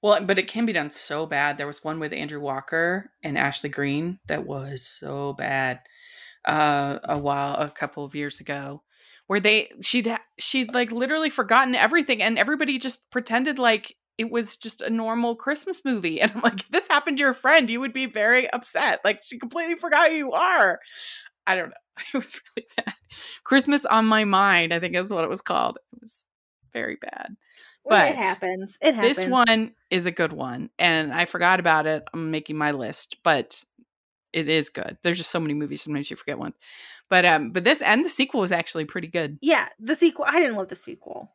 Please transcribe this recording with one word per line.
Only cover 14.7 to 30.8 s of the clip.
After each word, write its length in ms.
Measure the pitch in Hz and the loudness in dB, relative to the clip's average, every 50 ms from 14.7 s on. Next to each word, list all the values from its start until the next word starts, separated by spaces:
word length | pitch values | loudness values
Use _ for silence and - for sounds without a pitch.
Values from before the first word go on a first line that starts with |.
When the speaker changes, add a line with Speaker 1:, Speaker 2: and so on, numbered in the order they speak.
| - - | -10 -8
Speaker 1:
a 80 | - - | -6 -4
normal 460 | 226 226 226 220 226 233 233 233 233 | -4 -2 -2 -2 -2 0 0 -2 -2
Christmas 480 | 226 - 269 294 294 - 381 370 - _ | -4 -4 -4 -4 -4 -4 -8 -8 -6 _
movie. 380 | 269 247 214 180 170 160 - | -2 -2 0 0 -2 0 2
<laughs> 0 | |
And 100 | - 220 214 | 0 0 0
I'm 80 | 220 | 2
like, 200 | - 240 214 190 | 0 0 0 0
"If 80 | - _ | -12 _
this 180 | 214 349 359 - | -2 -2 2 4
happened 300 | 339 285 294 339 294 269 | 2 2 2 0 -2 2
to 60 | 285 | 2
your 100 | 269 247 | 2 0
friend, 360 | - - 254 302 330 277 226 | 2 2 6 6 6 6 4
you 100 | 226 240 | -2 -2
would 100 | 262 269 226 | -4 -4 -4
be 120 | 262 262 | -4 -6
very 440 | 247 - 220 - 226 240 254 254 - | -4 -2 0 4 4 6 4 4 2
upset. 500 | - 240 233 - - 214 269 262 - - - | -4 -4 -4 -2 -2 0 0 0 0 2 0
Like, 180 | 196 214 208 - | 0 0 0 -6
she 140 | - 247 233 | -16 -14 -12
completely 360 | - 233 - 339 339 330 339 | -12 -8 -6 -4 -4 -4 -4
forgot 340 | 330 - 339 302 294 349 311 | -4 -2 2 4 6 6 6
who 60 | 320 | 4
you 160 | 311 294 262 269 | 2 -4 -2 0
are." 460 | 339 - 370 370 320 226 190 170 - - - - - - - - - - - _ _ _ - | 0 2 2 4 4 4 4 2 -2 -6 -18 -18 -16 -16 -16 -16 -18 -20 -20 _ _ _ -2
I 80 | 190 | -2
don't 140 | 185 170 - | -2 -2 -8
know. 60 | - - _ _ _ - | -12 -18 _ _ _ -18
<laughs> 160 | - - - | -16 -6 -6
It 40 | 269 | -6
was 220 | - - - - _ _ _ | -6 -6 -14 -20 _ _ _
really 120 | - 226 _ - - | -12 -12 _ -8 -8
bad. 160 | - - - _ _ _ - - - - - - _ | -8 -8 -12 _ _ _ -20 -18 -16 -16 -18 -18 _
Christmas 420 | - 262 277 262 285 285 285 - | 4 4 4 4 4 2 2 2
on 200 | - - 220 220 | 4 4 4 6
My 180 | 220 220 214 214 | 6 4 4 4
Mind, 500 | 202 196 190 202 202 190 175 170 165 170 | 4 4 4 6 6 6 4 4 2 0
I 60 | 170 | -2
think 160 | 170 175 175 | -2 -2 -2
is 140 | 180 180 202 | -2 -2 -2
what 140 | 214 175 165 | -2 -2 -2
it 60 | - | -2
was 120 | - 190 | -2 -6
called. 360 | - - 180 - 60 - - - _ _ - | -4 -2 0 0 0 0 -2 -6 _ _ -20
It 60 | - | -20
was 240 | - 220 - - - _ _ _ _ _ _ _ _ _ _ | -20 -20 -20 -20 -20 _ _ _ _ _ _ _ _ _ _
very 220 | 120 - - - | -8 -8 -8 -8
bad. 400 | - - - - - - - 202 _ _ _ _ - - - _ _ _ | -10 -12 -14 -14 -14 -14 -14 -16 _ _ _ _ -20 -20 -20 _ _ _
Speaker 2:
Well, 220 | 262 226 202 170 | 4 4 6 6
it 40 | 147 | 4
Speaker 1:
But 40 | 294 | 2
Speaker 2:
happens. 600 | 254 214 190 185 - - 185 185 185 190 202 - - | 0 0 -2 -2 -2 -4 -6 -4 -6 -8 -10 -12 0
It 140 | - 311 277 226 | 2 2 2 4
Speaker 1:
this 160 | 208 240 277 277 | 2 2 2 2
Speaker 2:
happens. 140 | 285 277 | -2 0
Speaker 1:
one 400 | 254 254 240 233 226 220 220 220 _ _ _ _ | 4 4 6 6 4 2 2 -4 _ _ _ _
is 140 | - 185 175 | -2 -2 0
a 60 | 180 | -2
good 200 | 170 - 170 156 156 | 0 0 -2 -2 0
one, 360 | 151 135 131 120 127 156 - _ | -4 -8 -8 -6 -8 -10 -12 _
and 340 | _ | _